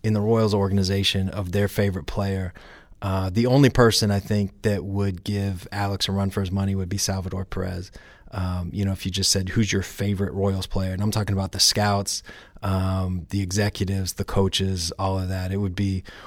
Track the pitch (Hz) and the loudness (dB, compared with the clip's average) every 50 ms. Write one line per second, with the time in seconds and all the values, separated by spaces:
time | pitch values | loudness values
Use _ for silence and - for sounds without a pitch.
0 | - 110 110 107 104 107 113 113 110 107 101 104 98 98 95 98 95 90 98 98 | -2 0 2 2 2 4 4 4 4 4 4 2 2 2 4 2 2 2 2 2
1 | 98 - - 98 92 92 - 107 98 90 87 101 101 101 - - 104 101 90 92 | 2 0 0 0 0 -2 -2 -4 -4 -2 0 0 0 0 0 0 0 0 0 -2
2 | - - - - 101 98 98 95 92 90 - - - - - - - - - - | -4 -4 -4 -2 -2 -2 -2 -2 -4 -6 -8 -12 -18 -20 -20 -20 -20 -20 -14 -8
3 | - 98 95 95 92 92 90 110 117 123 127 139 143 127 - - 123 113 107 - | -4 -2 -2 -2 -2 0 0 2 4 6 6 8 8 8 8 8 6 6 6 4
4 | - 104 101 98 - - 110 104 101 92 - - - 110 101 98 80 98 98 101 | 2 2 2 0 0 0 0 0 0 0 -4 -4 -2 0 0 0 -2 -2 -2 0
5 | 101 98 92 90 - - 104 101 98 101 95 90 - - - 101 104 98 98 98 | 0 -2 -2 -4 -4 -4 -2 -2 -2 -2 -4 -6 -8 -8 -6 -4 -2 -2 -2 -2
6 | - - 95 98 98 98 - 107 98 90 92 98 98 98 98 95 95 87 95 98 | -2 -2 0 0 0 0 0 -2 -2 -2 0 0 0 0 0 0 -2 -2 -2 -2
7 | - - 98 95 90 90 92 92 95 - - 95 92 92 90 90 92 - - - | -2 -2 -2 -4 -4 -4 -6 -6 -6 -6 -6 -6 -4 -4 -6 -6 -8 -10 -14 -20
8 | - - - - - - - - 92 90 90 90 87 - - 101 101 98 98 - | -20 -20 -20 -20 -20 -10 -6 -4 -4 -2 -2 -4 -4 -4 -2 -2 0 0 -2 -2
9 | - 104 90 98 95 - - 98 95 90 - 117 110 98 - 101 92 - - - | -4 -4 -2 -2 0 0 0 0 0 0 0 0 2 2 2 0 -2 -4 -6 -4
10 | 101 104 104 92 101 95 - 98 98 98 98 95 92 - - 101 95 92 95 92 | -2 -2 0 0 -2 -2 -2 0 0 0 0 0 -2 -2 -2 -2 0 0 -2 -2
11 | 101 107 104 110 104 104 101 95 95 95 - 95 - - - 104 104 104 101 101 | -2 0 0 0 0 0 0 0 -2 -2 0 2 2 2 4 4 2 2 2 2
12 | 101 - - - - - - - - - - - - 95 95 95 92 95 95 95 | 0 -2 -4 -6 -8 -12 -18 -20 -20 -20 -14 -6 -2 0 0 2 2 2 0 0
13 | 92 92 92 90 80 - - 101 98 90 90 104 101 101 - - 101 92 98 95 | 0 0 -2 -4 -4 -4 -2 -2 -2 0 0 0 0 0 0 -2 -2 -2 0 -2
14 | 95 90 - - 98 - - 101 98 95 - - 95 95 95 90 82 82 - - | -2 -4 -4 -6 -6 0 2 2 2 4 2 0 0 0 0 -2 -4 -4 -4 -4
15 | 98 95 95 95 92 92 95 92 92 92 98 98 101 95 87 98 101 98 98 92 | -2 -2 0 0 -2 -2 -2 -4 -4 -2 -2 -2 -2 -2 0 0 0 0 0 -2
16 | - - - - - | -4 -8 -14 -18 -18